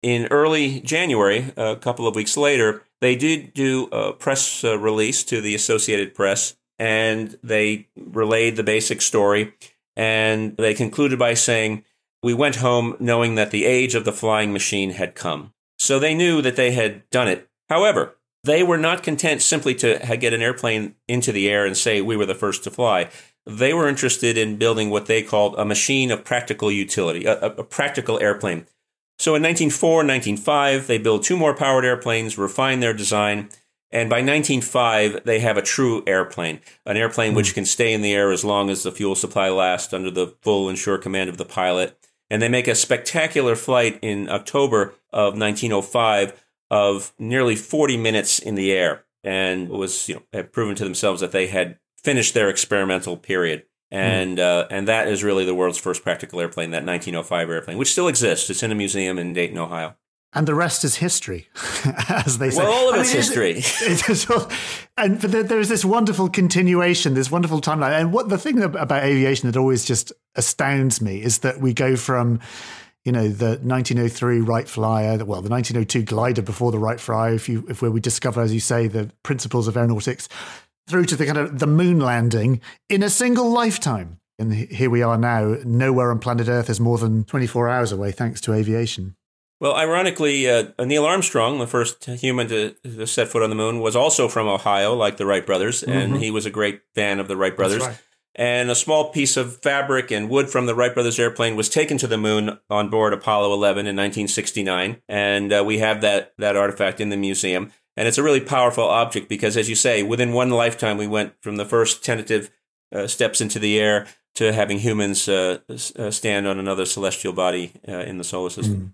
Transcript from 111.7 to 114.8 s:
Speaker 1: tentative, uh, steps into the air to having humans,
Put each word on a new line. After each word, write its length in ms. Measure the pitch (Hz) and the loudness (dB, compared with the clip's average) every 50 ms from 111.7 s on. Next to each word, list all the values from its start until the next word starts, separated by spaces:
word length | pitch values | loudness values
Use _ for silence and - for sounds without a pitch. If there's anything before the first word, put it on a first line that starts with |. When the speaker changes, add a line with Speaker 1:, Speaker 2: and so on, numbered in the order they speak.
| - 117 113 110 - - - | 2 2 4 4 0 -2 -2
Speaker 1:
tentative, 440 | - 120 113 107 - 110 107 101 - _ _ _ _ _ _ _ _ - | -4 -4 -4 -2 -2 -2 -2 -2 -4 _ _ _ _ _ _ _ _ -6
uh, 100 | 98 98 | -6 -4
steps 360 | 107 - - 123 110 - - | -4 -2 0 0 0 0 0
into 180 | 117 107 - 110 | -2 -2 -4 -2
the 180 | 107 104 104 107 | 0 2 2 4
air 280 | 107 107 104 104 101 - - _ _ _ _ | 4 4 2 2 0 -4 -20 _ _ _ _
to 180 | - 113 110 107 | 0 2 2 2
having 260 | 110 104 101 101 | 2 0 0 0
humans, 480 | 101 | -2